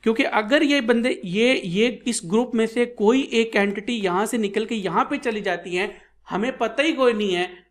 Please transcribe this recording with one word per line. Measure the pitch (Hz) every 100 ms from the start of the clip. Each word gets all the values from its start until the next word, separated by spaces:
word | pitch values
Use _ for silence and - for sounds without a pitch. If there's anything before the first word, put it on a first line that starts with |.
क्योंकि | - 220
अगर | 269 - 214 285
ये | 311 285
बंदे, | 226 233 240 - 185
ये, | 185 240 262 190
ये | 175 233 226 -
इस | 233 175
ग्रुप | 208 247 226
में | 226
से | 226 240
कोई | 240 208 262 277
एक | 233 226 226
एंटिटी | 202 202 208
यहाँ | 240 190 180 202
से | 247
निकल | 208 208 220
के | 233
यहाँ | 185 175 262
पे | 285
चली | 254 208
जाती | 196 170 175 175
है, | 202 - _ _ -
हमें | 185 226 254
पता | 226 226
ही | 302
कोई | 262 254
नहीं | 214 208
है | 175 180 - _